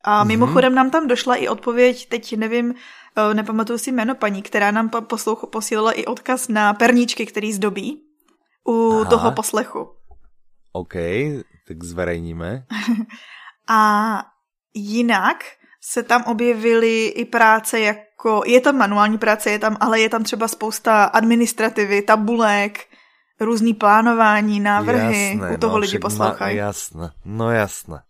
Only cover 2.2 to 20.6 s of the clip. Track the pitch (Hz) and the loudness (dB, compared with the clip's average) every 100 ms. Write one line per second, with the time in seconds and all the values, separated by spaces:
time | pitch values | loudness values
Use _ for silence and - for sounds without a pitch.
2.2 | 233 220 220 240 240 247 - - - - | -6 -6 -2 -2 -2 -6 -14 -20 -8 0
3.2 | 214 214 214 220 214 233 269 254 220 262 | 0 0 -2 -4 -2 -4 -2 -2 -2 -2
4.2 | 208 196 202 214 202 214 226 233 220 226 | -4 -4 -4 0 2 0 -2 -4 -6 -6
5.2 | - 220 - 220 214 214 220 214 - 247 | -4 -4 -6 -8 -4 0 0 0 -6 -8
6.2 | - 254 - 214 208 208 240 247 247 - | -4 -6 -2 0 2 4 4 4 2 -4
7.2 | 214 214 214 202 208 196 214 - _ _ | -8 -6 -6 -4 -4 -4 -10 -12 _ _
8.2 | _ _ _ _ - 226 226 220 214 233 | _ _ _ _ -2 2 2 2 2 2
9.2 | 202 - 214 214 247 - - - - - | 2 -2 -4 -4 -4 -10 -12 -18 -20 -20
10.2 | - _ _ _ _ 90 87 92 85 104 | -20 _ _ _ _ -12 -10 -8 -4 -4
11.2 | 147 139 - _ _ 80 85 87 87 85 | -4 -8 -14 _ _ -16 -12 -6 -4 -4
12.2 | 85 82 85 127 131 214 214 220 220 - | -8 -8 -8 -10 -10 -8 -2 -2 -4 -14
13.2 | - - - _ - 220 214 208 220 202 | -20 -20 -20 _ -2 2 2 2 0 -4
14.2 | - _ _ _ _ 220 202 220 240 202 | -8 _ _ _ _ -12 -6 -2 0 0
15.2 | 202 320 - _ _ _ - 247 240 240 | 0 -2 -10 _ _ _ -8 -6 0 0
16.2 | 233 226 240 226 226 226 226 226 220 - | 0 0 0 2 2 4 2 2 -2 -4
17.2 | 233 233 220 220 220 233 214 214 - - | -4 2 4 4 0 0 0 -2 -12 -6
18.2 | 226 214 - 247 285 277 202 208 208 220 | 0 0 4 4 4 2 0 2 0 2
19.2 | 220 214 220 208 220 208 220 226 220 226 | 0 0 -2 -2 -2 0 0 2 2 0
20.2 | 214 214 226 - | -4 -4 -4 -4